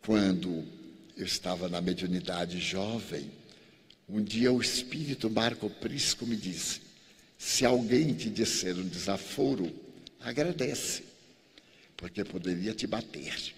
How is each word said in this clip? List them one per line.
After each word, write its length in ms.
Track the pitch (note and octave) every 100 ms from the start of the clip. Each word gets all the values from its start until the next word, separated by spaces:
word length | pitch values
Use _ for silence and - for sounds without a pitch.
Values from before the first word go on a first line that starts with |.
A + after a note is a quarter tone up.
Quando 600 | - G#2+ G2 F2+ F2+ E2 D#2 - - - - -
eu 80 |
estava 440 | F#2 - F2+ F2+ F2+
na 120 | F2
mediunidade 800 | F2+ F2+ F#2 F2+ F2 F2 F2 F2
jovem, 680 | F2 F#2+ G2+ A#2 F#2+ E2 C#2 - - - - - _ - -
um 140 | G#2
dia 300 | G#2 A2 B2
o 80 | B2+
espírito 720 | A#2 - - C#3+ D3+ C3 A2+
Marco 400 | A2 A2+ A#2 G#2
Prisco 560 | - A2+ - - - A#2+
me 100 | A2
disse: 460 | F#2 E2 - - - - - - - _
"Se 260 | - -
alguém 480 | B2 B2 A2+ B2+ D#3
te 160 | B2 A2
disser 480 | G#2 A2 - F#2 F2+
um 100 | F#2
desaforo, 840 | D#2+ - G2 - - C#3 C3+ E2+ - - - - -
agradece, 840 | A#2 A#2 D#3+ D#3+ C3 B2+ - - - - - - _ - _ - - -
porque 260 | F2 G2+
poderia 520 | F#2+ F2+ F2+ F2 G2+
te 120 | A2 -
bater. 680 | G#2+ - D2+ C#2+ - -